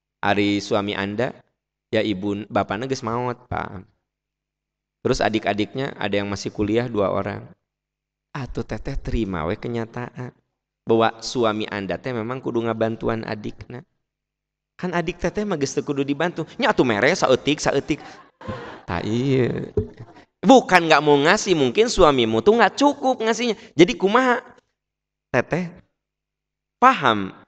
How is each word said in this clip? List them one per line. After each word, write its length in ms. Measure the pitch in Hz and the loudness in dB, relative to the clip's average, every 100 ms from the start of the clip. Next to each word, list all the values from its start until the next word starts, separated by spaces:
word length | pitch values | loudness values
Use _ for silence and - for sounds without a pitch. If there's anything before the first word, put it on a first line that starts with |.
| _ _ | _ _
Ari 400 | 101 101 101 101 | -2 2 2 0
suami 320 | 98 110 101 | -2 -2 -2
Anda, 400 | 90 98 104 131 - _ _ _ _ _ | -4 -6 -4 -6 -8 _ _ _ _ _
ya 160 | 110 107 | -2 -2
ibu, 400 | 92 101 101 107 | -2 -4 -4 -4
bapakna 400 | 107 98 101 131 | -4 -2 -4 -6
geus 160 | 131 | -6
maot, 480 | 113 120 123 120 - | -4 -4 -4 -8 -8
Pak. 320 | 80 78 101 95 _ _ _ _ _ _ _ _ _ _ _ | -8 -8 -10 -18 _ _ _ _ _ _ _ _ _ _ _
Terus 160 | 117 120 | -2 0
adik-adiknya 720 | 107 107 - 104 104 131 135 - | 0 0 -2 -2 -4 -6 -8 -6
ada 240 | 104 101 | -4 -4
yang 80 | 101 | -4
masih 240 | 101 107 | -6 -8
kuliah 320 | - 104 110 123 | -4 -2 -2 -2
dua 240 | 104 95 | -2 -2
orang. 400 | 95 101 107 120 - _ _ _ _ _ _ _ | -2 -6 -8 -14 -20 _ _ _ _ _ _ _
Atuh 320 | 147 - - | -12 -10 -8
teteh 320 | 113 110 - | -8 -8 -8
terima 480 | 139 - 117 101 90 78 | -8 -4 -2 -2 -4 -4
we 80 | 104 | -6
kenyataan 720 | 123 117 110 123 123 - 123 - _ _ _ _ - | -6 -6 -8 -10 -12 -12 -14 -16 _ _ _ _ 0
bahwa 320 | 113 113 - | 2 2 0
suami 480 | - 131 110 107 107 | -6 -2 0 0 -4
Anda 320 | 101 95 85 | -6 -6 -6
teh 160 | 131 | -6
memang 240 | 120 110 131 | -6 -6 -8
kudu 240 | 127 117 | -6 -4
ngabantuan 640 | 113 113 113 113 117 113 110 | -4 -2 -4 -4 -4 -4 -6
adikna. 560 | 107 113 - - 123 - _ _ _ _ _ _ _ _ - | -8 -10 -14 -14 -16 -18 _ _ _ _ _ _ _ _ -10
Kan 160 | 180 | -6
adik 240 | 170 170 170 | -4 -4 -4
teteh 240 | 175 202 | -4 -4
mah 160 | 208 165 | -4 -2
geus 160 | 135 | -4
teu 80 | - | -4
kudu 240 | 139 139 139 | -4 -2 -2
dibantu. 400 | 143 175 165 156 - | -2 -2 -4 -10 -2
Nya 80 | 233 | 0
atuh 160 | - 131 | 2 2
mere 240 | 104 120 | 2 2
saeutik, 480 | 127 127 127 - 151 | 2 2 2 0 -2
saeutik. 400 | - 139 - 151 - - - _ - - - - - | 0 0 -2 -6 -8 -20 -20 _ -12 -12 -12 -14 -8
Tah 160 | 87 | -6
iya. 640 | 104 117 135 131 120 - - - - - 117 - - _ 196 | -2 -2 0 2 0 -2 -6 -6 -6 -8 -20 -20 -20 _ 8
Bukan 400 | 254 - 180 165 | 8 8 4 6
nggak 160 | 147 | 4
mau 160 | 151 143 | 6 6
ngasih, 400 | 147 208 208 165 | 6 2 2 2
mungkin 320 | 127 120 233 | 2 4 2
suamimu 480 | 185 165 135 113 113 | 6 6 6 4 2
tuh 160 | 202 | 4
nggak 240 | 233 196 - | 6 4 4
cukup 400 | 285 277 262 254 | 2 2 0 0
ngasihnya. 400 | 220 220 240 208 - | 0 0 -2 -4 -2
Jadi 240 | - 185 202 | 4 4 4
kumaha? 400 | 185 226 262 247 - - _ _ _ _ _ _ _ | 2 2 2 0 -4 -20 _ _ _ _ _ _ _
Teteh 420 | 127 - 156 175 - - _ _ _ _ _ _ _ _ _ | -2 0 -2 -4 -10 -20 _ _ _ _ _ _ _ _ _
paham 560 | 247 214 139 107 95 - | 2 2 2 0 -2 -10